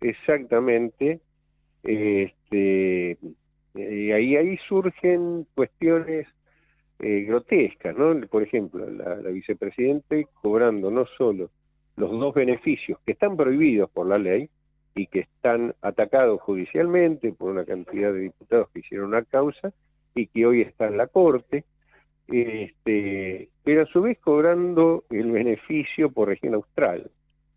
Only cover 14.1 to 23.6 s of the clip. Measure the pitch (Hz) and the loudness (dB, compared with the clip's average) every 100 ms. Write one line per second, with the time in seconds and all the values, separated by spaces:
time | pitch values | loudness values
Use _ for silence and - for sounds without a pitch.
14.1 | 101 92 101 151 _ _ _ _ - 98 | 0 2 -2 -2 _ _ _ _ -10 -6
15.1 | 95 - _ 123 117 120 - 101 98 104 | -6 -6 _ 0 0 -2 -4 -4 -2 0
16.1 | 135 123 101 - 95 90 156 175 180 170 | 2 2 2 -2 -4 -2 -2 2 2 2
17.1 | 151 117 - 92 95 85 92 87 101 101 | 0 -6 -6 -6 -6 -6 -8 -8 -4 -2
18.1 | 95 95 - - 117 - - - 101 101 | -2 -6 -12 0 0 0 -6 -12 -10 -4
19.1 | 113 117 135 143 - 190 - _ _ _ | -4 0 0 -2 -4 -10 -12 _ _ _
20.1 | 123 110 113 117 123 - - 110 104 123 | -6 -4 0 2 2 0 -2 -4 -2 0
21.1 | 190 170 131 - - - _ _ _ _ | 4 4 2 -2 -6 -8 _ _ _ _
22.1 | _ - 123 117 110 95 - - 107 101 | _ -4 -2 -2 -4 -10 -8 -2 -2 -2
23.1 | 98 95 92 - _ | -6 -6 -10 -14 _